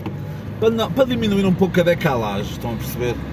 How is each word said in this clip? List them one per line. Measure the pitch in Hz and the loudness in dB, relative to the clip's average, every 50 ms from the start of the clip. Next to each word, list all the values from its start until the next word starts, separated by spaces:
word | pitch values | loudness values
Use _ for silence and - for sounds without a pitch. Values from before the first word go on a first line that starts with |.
| - - - - - - - - - - - - | -6 -8 -8 -8 -8 -10 -10 -10 -10 -10 -4 0
para, | 220 226 | 2 2
não, | 226 226 214 - | 2 2 0 0
para | 170 269 269 | 2 2 2
diminuir | 247 254 226 226 214 196 196 196 | 2 2 0 0 2 2 2 4
um | 190 180 | 4 4
pouco | 170 190 175 - 180 | 4 4 2 4 4
a | 170 | 4
decalagem, | 175 170 - - 156 135 120 110 104 101 98 107 - | 4 2 2 2 0 0 0 -2 -2 -2 -4 -4 -6
estão | - - - 120 | -6 -6 -6 -6
a | 113 | -6
perceber? | 104 - - - 113 123 120 113 - - - | -6 -6 -6 -4 -2 -2 -2 -2 -4 -6 -8